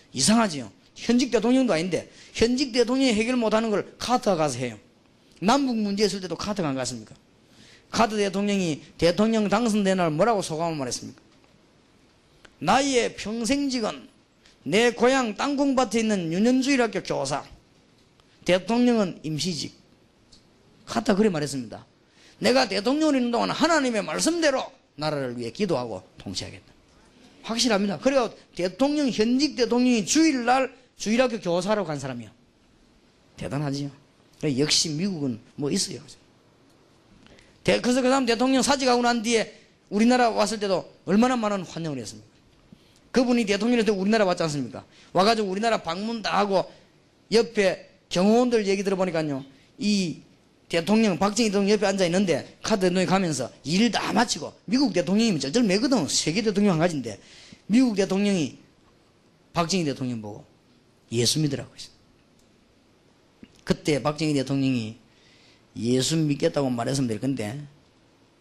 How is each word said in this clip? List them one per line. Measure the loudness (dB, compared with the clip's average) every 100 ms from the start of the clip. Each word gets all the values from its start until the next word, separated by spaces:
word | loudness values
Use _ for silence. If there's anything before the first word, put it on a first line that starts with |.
| _
이상하지요? | -2 2 2 2 -4 -12 -16 _
현직 | -6 0 2 2
대통령도 | 2 2 2 2
아닌데 | 0 -2 -4 -6 -18 -16
현직 | -2 0 2 0
대통령이 | 0 2 2 2
해결 | 2 0 0
못하는 | 0 0 0
걸 | -2 -4 -8
카터가 | -2 0 0 0
가서 | 0 -2
해요. | -6 -10 -18 _ _ _ _ _
남북 | 0 2 0 -2
문제 | -2 0
있을 | -2 -2
때도 | -8 -8
카터가 | -6 -4 -2
안 |
갔습니까? | -2 -6 -8 -14 -20 _ _ _ _ -20 -20 _
카터 | 0 0 0
대통령이 | 0 0 0 0 0 -4 -8 0
대통령 | 2 2 2 2 2
당선된 | 0 2 2 2 2
날 | 2
뭐라고 | 2 2 2
소감을 | -2 -4 -4 -4
말했습니까? | -6 -8 -10 -18 _ _ _ _ _ _ _ _ _ _ _ _ -20 _
"나의 | 0 2 2 0 0 -4
평생직은 | -8 -4 -2 0 0 -2 -4 -6 -16 _ _ _ _ _
내 | -2 2 2
고향 | 4 2 2 0
땅콩밭에 | -2 -2 0 2 2 0 0
있는 | 0 0 -2
유년주일학교 | 2 2 2 2 2 0 -2
교사, | -4 -4 -4 -6 -8 -20 _ _ _ _ _ _ _ _
대통령은 | 0 0 0 2 4 4 0 -4
임시직." | -8 -4 -4 -6 -8 -14 _ _ _ _ _ -20 _ _ _ _ -8
카터 | -4 0 2
그래 | 2
말했습니다. | 2 -4 -6 -8 -14 -18 _ _ _ -20 -2
"내가 | 2 2 2
대통령으로 | -2 -2 0 2 2
있는 | 0
동안 | 0 -2
하나님의 | 0 2 2 0 -2
말씀대로 | -4 -2 -2 0 0 0 -4 -14 _ -8
나라를 | -6 -4 -6 -6
위해 | -8
기도하고 | -4 -2 -2 -4 -10 -12 -16
통치하겠다." | -12 -10 -10 -14 -20 _ _ _ _ _ -20 -14
확실합니다. | -8 -2 0 0 0 0
그래서 | 0 2 0 -6 -14
대통령, | -6 -4 0 0 2 0
현직 | 0 0 2 0 0
대통령이 | 0 2 2 2
주일날 | 2 2 4 2 2 0 0 -6 _ -8
주일학교 | 0 2 2 -2
교사로 | -2 -2 0 -2 -2
간 | -6
사람이요. | -8 -10 -14 -20 _ _ _ _ _ _ _ _ _ -14
대단하지요. | -8 -6 -4 -6 -8 -12 _ _ _ -6 -2 0
역시 | 0 0 -2
미국은 | -4 -4 -4 -4 -6 -10 -8
뭐 | -4
있어요. | -2 -4 -10 -18 -20 _ _ _ _ _ _ _ _ _ -20 -20 -20 -20 _
대-, | 0 0
그래서 | 2 0
그 | 2
다음 | 2 2
대통령 | 0 2 2
사직하고 | 2 2 2 2
난 | 2 0
뒤에 | 0 0 -2 -10 _ _ -4
우리나라 | 2 4 4 4
왔을 | 2 0 -2
때도 | -2 -2 -4 -10 0
얼마나 | 4 4 2
많은 | -2 -4
환영을 | -6 -8 -8 -8
했습니까? | -10 -14 -20 _ _ _ _ -20 _ _ _
그분이 | 0 2 2 2
대통령일 | 0 2 2
때 | 2
우리나라 | 0 2 4
왔지 | 2 2
않습니까? | -2 -4 -6 -10 -16 -20 -2
와가지고 | 2 4 2 -2
우리나라 | -2 0 -2
방문 | -2 -6 -6 -6
다 | -2 0
하고 | 2 0 -2 -8 _ _ _ _ 0
옆에 | 2 2 2 0 0 -8 _ -4
경호원들 | 2 4 4 4 2 2
얘기 | -2
들어보니까요, | 0 -2 0 -2 -2 -4 -8 -20 _ -4
이 | 0 0 0 -6 -14 _ _ _ -4
대통령, | -2 2 4 4 2
박정희 | 0 2 0
대통령 | 2 2
옆에 | 2 2
앉아 | 2 2
있는데 | 2 2 0 -4 -10
카터 | -4 0
대통령이 | 2 2 2
가면서 | 2 0 -2 -6 -10
일 | -2 2 2
다 | 0 -2
마치고, | 0 0 -2 -8 -14 -4
미국 | 0 2
대통령이면 | 0 0 2 2 0
쩔쩔매거든. | 0 0 2 2 2 0 0
세계 | -2 -2 -2
대통령 | 0 2 2
한 | 4
가지인데 | 2 0 -6 -10 -16 -20 -20 -16 0
미국 | 2 4 2
대통령이 | 0 0 2 0 -2 -6 _ _ _ _ _ _ _ _ _
박정희 | -4 -2 0
대통령 | -2 -4 -6 -6
보고 | -10 -14 -20 _ _ _ _ _ _
"예수 | -2 0 0
믿으라고" | -2 -4 -10
했어요. | -18 -20 _ _ _ _ _ _ _ _ _ _ _ _ _ _ _ -20 _
그때 | -4 -2 -2 0
박정희 | -2 -2 0
대통령이 | 0 0 0 0 -2 -4 -10 _ _ _ _ _ _ _ -6
"예수 | -2 0 0 0
믿겠다고 | 0 0 -2 0 -2
말했으면 | -2 -4 -2 -2
될 | -4
건데 | -4 -4 -6 -10 -14 _ _ _ _ _ _ _